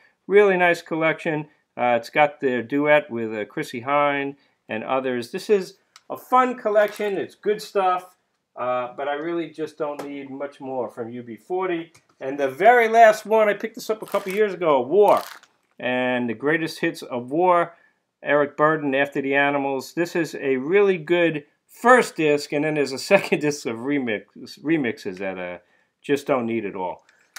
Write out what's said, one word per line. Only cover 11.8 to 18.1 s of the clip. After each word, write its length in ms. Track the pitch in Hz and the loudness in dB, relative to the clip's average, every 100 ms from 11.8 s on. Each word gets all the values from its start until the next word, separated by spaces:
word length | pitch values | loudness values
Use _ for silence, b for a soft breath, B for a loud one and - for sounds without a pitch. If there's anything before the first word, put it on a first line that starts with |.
| 165 _ _ _ | -8 _ _ _
And 200 | 135 143 | -8 -4
the 80 | 139 | -4
very 400 | 131 208 247 220 | 4 6 6 6
last 380 | 226 220 214 | 8 8 6
one, 240 | 202 220 214 | 0 2 2
I 40 | |
picked 220 | 202 220 | 0 -6
this 140 | - - | -8 -8
up 120 | 214 | -8
a 40 | |
couple 260 | - 202 196 | -6 -6 -4
years 220 | 196 214 | 0 -2
ago, 280 | 175 170 135 | 0 2 2
War. 400 | 123 190 196 117 - - _ _ _ - | 4 6 6 6 0 -14 _ _ _ -8
And 520 | 123 127 127 123 120 | -4 -2 0 0 -2
the 40 | |
greatest 460 | 110 139 160 156 - | -2 -2 0 -2 -4
hits 220 | 170 165 | -4 -4
of 280 | - 127 123 | -8 -8 -4
War, 460 | 151 180 175 170 b b b b | 0 4 4 0 b b b b